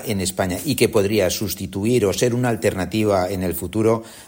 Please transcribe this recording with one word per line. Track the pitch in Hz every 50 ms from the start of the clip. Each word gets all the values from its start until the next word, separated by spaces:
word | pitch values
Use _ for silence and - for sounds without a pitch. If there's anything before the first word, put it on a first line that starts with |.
| -
en | 120 107 95
España | 90 92 - - 98 90 87 90 -
y | 151 131
que | - 123
podría | 107 - 110 95 101 110 104 92 87
sustituir | - - 110 95 - - 98 85 - 98 101 113 127 123 101
o | 95 87
ser | - 127 123 117
una | 123 123 123
alternativa | 117 - - 104 92 95 101 95 101 110 107 107 98 92 90
en | 90 101 92
el | 92 90 82
futuro | - 92 90 90 107 107 113 113 113 113 - - - -